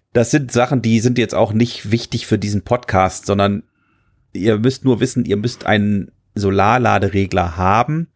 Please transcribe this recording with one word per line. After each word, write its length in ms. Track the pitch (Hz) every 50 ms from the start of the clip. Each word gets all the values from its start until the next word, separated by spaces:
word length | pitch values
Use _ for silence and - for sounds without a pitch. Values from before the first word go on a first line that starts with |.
| _ _ _
Das 180 | 117 117 -
sind 220 | - 151 139 120 -
Sachen, 280 | 120 120 - 143 127
die 200 | 107 113 113 113
sind 160 | 107 127 127 120
jetzt 180 | 113 101 -
auch 160 | 82 113 107
nicht 400 | 104 110 117 117 - - - 104
wichtig 360 | 107 117 - - - - - -
für 100 | 110 104
diesen 240 | 98 104 104 101
Podcast, 640 | - - - - - - - 95 92 92 - - -
sondern 380 | - 101 98 101 101 101 101 - _ _ _ _ _ _ _ _ _ _ _ _ _
ihr 260 | _ 95 90 113 110 107
müsst 260 | 110 127 131 - -
nur 160 | 135 123 101
wissen, 240 | 120 123 - 123 120
ihr 120 | 107 98 101
müsst 280 | 104 123 - - -
einen 460 | - 107 107 104 104 104 101 85 - _ _ _ _ _
Solarladeregler 1200 | 107 101 98 95 98 98 104 117 127 117 107 104 101 101 98 101 98 98 95 - 95 87 87 78 85
haben. 500 | 92 92 98 113 120 - 151 160 170 - _